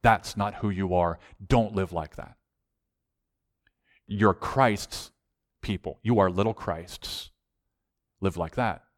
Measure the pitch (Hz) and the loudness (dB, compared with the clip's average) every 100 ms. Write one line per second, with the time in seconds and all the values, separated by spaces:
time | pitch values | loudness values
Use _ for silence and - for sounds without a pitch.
0 | 117 107 - - 101 - 107 92 95 90 | 6 4 0 -4 -4 -2 -4 -2 0 2
1 | 85 82 - - 98 123 110 104 92 87 | 2 -2 -14 -20 2 2 2 -2 -4 -4
2 | 76 - - - _ _ _ _ _ _ | -8 -14 -18 -20 _ _ _ _ _ _
3 | _ _ _ _ _ _ _ _ _ _ | _ _ _ _ _ _ _ _ _ _
4 | - 101 104 92 - 131 127 104 - - | -8 2 2 2 -2 2 2 2 -6 -12
5 | - _ _ _ _ _ - 95 - 69 | -14 _ _ _ _ _ -6 -6 -6 -6
6 | 107 113 95 90 107 110 - 82 85 - | 0 4 4 2 -2 -2 -6 -6 -8 -14
7 | - - - _ _ _ _ _ _ _ | -12 -12 -14 _ _ _ _ _ _ _
8 | _ _ 98 85 82 - 117 80 _ | _ _ -4 -4 -6 -2 -4 -4 _